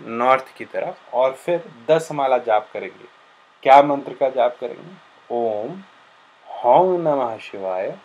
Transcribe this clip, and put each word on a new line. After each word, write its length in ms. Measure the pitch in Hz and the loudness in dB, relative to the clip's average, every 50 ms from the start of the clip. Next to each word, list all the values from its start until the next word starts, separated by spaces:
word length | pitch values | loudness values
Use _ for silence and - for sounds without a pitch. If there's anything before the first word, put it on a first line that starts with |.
नॉर्थ 540 | - 113 113 117 120 127 131 135 - - - | -14 -10 -6 -2 2 2 2 2 0 -4 -16
की 80 | - 120 | -18 -16
तरफ 500 | 113 - - 131 160 185 - - - - | -10 -8 -8 -6 -6 -8 -12 -14 -8 -4
और 180 | 120 127 131 131 | -2 -2 -2 -2
फिर 380 | - - - 175 170 170 - - - - - | -4 -6 -4 -4 -4 -4 -8 -20 -8 -2 0
दस 200 | 156 160 160 - 156 | 0 0 0 -2 -4
माला 260 | 147 139 131 131 123 | -2 0 0 0 0
जाप 320 | 117 117 107 104 101 - - | 2 2 0 0 0 -2 -10
करेंगे। 320 | 107 98 92 - - - - _ _ _ _ _ _ _ _ _ _ - | -12 -12 -12 -14 -18 -20 -20 _ _ _ _ _ _ _ _ _ _ 4
क्या 200 | 139 135 143 147 | 6 8 8 8
मंत्र 320 | 151 143 139 135 - - | 6 2 -4 -6 -8 -6
का 140 | - 139 131 | -2 -2 -2
जाप 280 | 131 131 117 123 123 - | 0 0 0 0 -2 -4
करेंगे? 340 | 127 120 - - - 170 190 170 - _ _ _ _ - | -10 -12 -12 -12 -18 -20 -20 -20 -20 _ _ _ _ -8
ओम 520 | 123 120 117 113 107 104 107 135 175 190 196 - _ _ _ _ _ _ _ _ _ _ _ | -6 -4 -2 -2 -4 -4 -6 -8 -10 -14 -16 -20 _ _ _ _ _ _ _ _ _ _ _
हौं 520 | - - - - 120 123 156 180 185 180 175 | -18 -10 -2 2 4 4 6 4 4 2 0
नमः 400 | 170 156 143 139 127 117 110 107 | 0 0 0 0 -2 -4 -6 -8
शिवाय 600 | - - - 101 98 95 92 92 98 123 160 196 - | -14 -14 -14 -10 -8 -6 -6 -4 -6 -6 -8 -12 -16